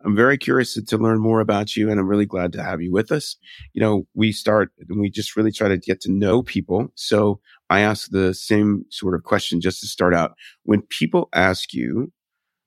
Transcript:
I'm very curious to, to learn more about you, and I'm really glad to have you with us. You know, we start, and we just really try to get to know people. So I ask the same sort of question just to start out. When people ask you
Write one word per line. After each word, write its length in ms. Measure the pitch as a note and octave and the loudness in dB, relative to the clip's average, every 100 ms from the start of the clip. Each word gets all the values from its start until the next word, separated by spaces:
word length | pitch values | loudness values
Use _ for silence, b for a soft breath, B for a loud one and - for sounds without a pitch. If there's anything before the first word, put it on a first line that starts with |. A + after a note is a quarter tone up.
I'm 100 | G#2 | -2
very 220 | G2+ B2 C#3 | 4 4 4
curious 380 | - C3 A#2+ | 2 0 0
to, 100 | A#2 G#2+ | -4 -4
to 120 | A2+ | 0
learn 220 | A2+ A2 | 2 2
more 180 | A2 A2+ | 2 2
about 360 | G#2+ G#2 G#2+ | 2 0 -2
you, 140 | - G#2+ | -2 0
and 100 | G#2 | 0
I'm 100 | F#2+ | 0
really 180 | G#2 G#2 | 0 0
glad 260 | F#2 F2+ | -2 -4
to 100 | E2+ | -4
have 180 | F2 F2 | -8 -6
you 120 | F2+ | -2
with 200 | F#2 A2+ | 0 0
us. 240 | D3+ - - B B B | -4 -6 -14 B B B
You 80 | - | 0
know, 260 | G#2+ G2+ - | 2 0 -2
we 160 | - A2 | 0 0
start, 380 | G2+ - G#2 G2 _ E2 | 0 0 2 0 _ -8
and 120 | G2+ | -4
we 80 | G2+ | -2
just 280 | A2 - - | -4 -6 0
really 160 | G#2+ | 0
try 160 | G#2 G#2 | 2 0
to 100 | F#2 | 0
get 220 | - F#2+ | -2 -4
to 100 | - | 0
know 300 | G2 G2+ A2+ | 0 2 2
people. 460 | B2+ G#2 - F#2 C3+ | 0 -4 -2 -2 -4
So 460 | - - G#2 G#2 G2+ b b - | -8 0 2 2 0 b b 0
I 100 | G2 | 2
ask 300 | G#2 G#2 - | 2 0 -2
the 240 | F#2+ F#2 | 0 0
same 520 | F#2 - G#2+ G#2 G2+ - | -2 0 2 2 0 -4
sort 240 | - F#2+ | -8 -4
of 80 | F2 | -4
question 380 | - G2+ - E2+ | -2 -2 0 -2
just 200 | F#2 - | -2 -4
to 60 | - | -8
start 280 | - F2+ | 0 2
out. 200 | E2+ E2 _ B B | 2 0 _ B B
When 180 | - G#2 | 0 0
people 460 | - - - F3+ - | 0 -4 0 0 0
ask 400 | - F#2 F#2 - | 2 2 0 -6
you 400 | B1+ A#1+ G2 D3+ _ _ _ _ _ | -6 -4 -4 -6 _ _ _ _ _